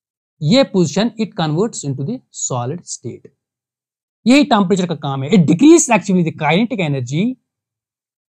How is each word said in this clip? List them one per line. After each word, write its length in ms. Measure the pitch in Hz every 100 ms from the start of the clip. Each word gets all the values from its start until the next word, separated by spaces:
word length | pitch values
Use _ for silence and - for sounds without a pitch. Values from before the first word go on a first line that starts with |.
| _ _ _ -
ये 220 | 147 254
position 480 | 269 190 175 190 226 226
it 60 | 220 -
converts 440 | 160 151 - - 143
into 140 | 135
the 200 | 143 254 _ - -
solid 280 | 127 123 170
state। 460 | - - 120 - - _ _ _ _ _ _ _ _ _ 214
यही 160 | 277
टेम्परेचर 420 | 294 226 185 185 180
का 100 | 151
काम 280 | 143 135
है, 60 | 139
it 100 | 202
decrease 500 | 139 170 294 339 -
actually 340 | 214 202 185
the 100 | 160 156
kinetic 460 | 147 170 233 214 156
energy, 460 | 135 123 151 233 262 _ _ _ _ _ _ _ _ _